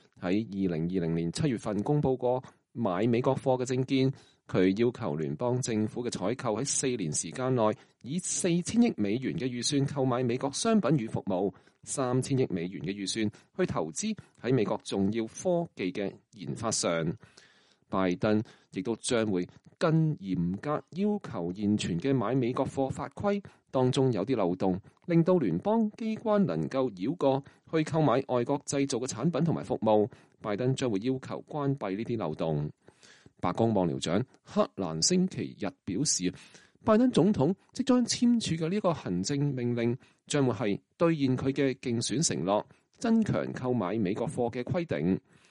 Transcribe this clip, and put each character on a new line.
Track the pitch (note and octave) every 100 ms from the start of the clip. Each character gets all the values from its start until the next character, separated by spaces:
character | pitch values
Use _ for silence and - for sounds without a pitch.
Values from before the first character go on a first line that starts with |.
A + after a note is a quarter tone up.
| _ -
喺 | F2+ G#2 A2+
二 | G2 F#2+ D#2+
零 |
二 | E2+ F#2+ E2
零 |
年 | E2 E2+
七 | - D#3
月 | G#2+
份 | A2+ G2+
公 | G#2 D3
布 | C#3
過 | B2+ B2 B2+ - _ _
買 | A#2+ G#2 F2 A#2+
美 | A#2
國 | C3+
貨 | C3 C3+ B2+
嘅 |
政 | B2+ B2+ B2+
見。 | C3+ C3+ - - _ -
佢 | G#2+ F#2 G2
要 | A#2+
求 | - G#2 D2+
聯 | D2 D2+
邦 | B2 B2
政 | B2+ G#2+ G#2+
府 | A#2
嘅 | A#2+
採 | - F#2+ B2
購 | A#2+ G2+
喺 |
四 | - - C3+
年 | B2 D#2+
時 | - E2
間 | - C3
內 | B2 G#2+ - - _
以 | A#2 F3
四 | - - F#3 E3+
千 | - A3+
億 | A#3 -
美 | G2+
元 | A#2+ B2
嘅 | - B2+
預 | A#2+ A2
算 | C#3+ C#3
購 | D3
買 | C3 B2
美 | B2+ B2
國 | C#3
商 | - A3+ A3
品 | C3+ D3+
與 | A2
服 | -
務， | - F2+ G2 - _ _
三 | - - B2 B2+
千 | B2 C3
億 | C3
美 | F2+ F2
元 | F2
嘅 | D#2
預 | G2+ F#2+
算 | A2+ G#2+ - _ -
去 |
投 | F#3 B2 E2
資 | - A3 G#3+ - _
喺 | A2+
美 | C3+
國 | G2 G2+
重 | - G#2 G2
要 | A2+
科 | A2+ - F#3 E3+ E3
技 | - F#2
嘅 | G#2 G2 - _
研 | G#2 -
發 | - A#2
上。 | - G2+ E2 E2 - - - - _ _ _ -
拜 | G2 F#2 F2+
登 | A2 G#2+ G#2+ - _
亦 | G2+
都 | A#2 A2
將 | - A#2+ G#2+
會 | F2+ F2+ - - -
更 | E3+ D#3+ D#3 D3
嚴 | F#3+ F3 F3 G3
格 | D3 D3+ -
要 | F3+ G#3 G#3
求 | - A2 F2
現 | F#2+ G2+ G#2
存 | - E2+
嘅 | C3+
買 | C3+ G#2 C3+
美 | A#2+
國 | B2+ B2+
貨 | - C3+
法 | C#3 B2+
規， | - G3+ G3+ - _ _
當 | C3 B2+
中 | C#3 C3+
有 | G#2
啲 | A#2 A#2
漏 | F2+
洞， | F#2 F#2+ F2+ - _ -
令 | E3
到 | E3 F3+
聯 | G#2 E3+
邦 | G3+ A3+ G#3+ -
機 | A3 G#3+
關 | A3 G#3
能 | F#3+ D#3+ D3+
夠 | C3 B2+
繞 | F#2 G#2 E3+
過 | C#3 C3+ - _ -
去 | D#3+ D#3
購 | D#3+
買 | D#3 D3 -
外 | B2
國 | A#2+ C#3+
製 | - C#3+ C#3
造 | A#2
嘅 | B2+
產 | G#2+ D#3
品 | D3
同 | E3
埋 | F2
服 | - B2
務。 | A2 G#2+ G#2 - - _
拜 | A2 G2+
登 | B2+ C3
將 | C3
會 | G2
要 | A#2+ C3
求 | - F2+ -
關 | D3+ C#3 C#3
閉 | G#2 G2
呢 |
啲 | A#2+ A2+
漏 | E2
洞。 | D#2 E2 D2+ D2+ - - _ - - - -
白 | F2+
宮 | F2 A2+
幕 | G2+
僚 | F2 C2+
長 | D#2 F#2 C3+ _
克 | - G#3 - -
蘭 | F3 D#3+ -
星 | F3+ F#3
期 | - C#2+ B1+
日 | G2 -
表 | - F#2+
示， | D#3+ - F2 - - - - _
拜 | - G#3+
登 | B3+
總 | G#3+ F#3
統 | G3+ C#3+ G3 _
即 | -
將 | C4 B3
簽 | A#3 - A#3+ A#3
署 | G3 D#3+
嘅 | D#3+
呢 | G#3
個 | F#3
行 | D#3 A2+ F2+
政 | G2 C#3+
命 | C#3+ B2+ A#2+ A#2
令 | A#2 A#2 _ _ -
將 | D3+ C3
會 |
係 | G#2+ A2+ G2 _ -
兌 | E3+ D#3+
現 | C3+ B2+
佢 | C3+
嘅 | C#3 C#3
競 | B2+ B2+ A#2
選 | - A2+ E3
承 | C#2
諾， | F2 G2+ - _ _ -
增 | A#3 A3+
強 | G#3+ E2 C2
購 | - B2+
買 | A#2+ F2+ A2
美 | F2+
國 | G#2+ -
貨 | - A#2
嘅 | B2+
規 | B2 F3+ E3+
定。 | D2+ E2+ F#2+ _ _ _